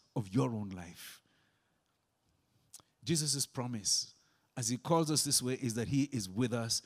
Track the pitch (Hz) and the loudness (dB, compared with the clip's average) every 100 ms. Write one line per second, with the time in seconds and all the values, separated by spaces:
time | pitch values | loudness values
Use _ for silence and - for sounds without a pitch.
0 | _ - 98 104 135 113 101 92 85 85 | _ -6 -2 0 0 -2 -6 -8 -12 -16
1 | - - _ _ _ _ _ _ _ _ | -18 -20 _ _ _ _ _ _ _ _
2 | _ _ _ _ _ _ _ - _ _ | _ _ _ _ _ _ _ -20 _ _
3 | 107 165 151 139 - - 123 117 92 - | 0 0 2 0 -2 -4 -4 -2 0 0
4 | - - _ _ _ - 113 123 - 165 | -2 -8 _ _ _ -6 -2 -2 4 4
5 | 156 147 139 - 127 131 120 110 110 139 | 4 2 4 2 2 0 -2 -2 2 2
6 | 139 127 92 95 123 117 113 - | 2 0 -4 0 0 0 -2 -2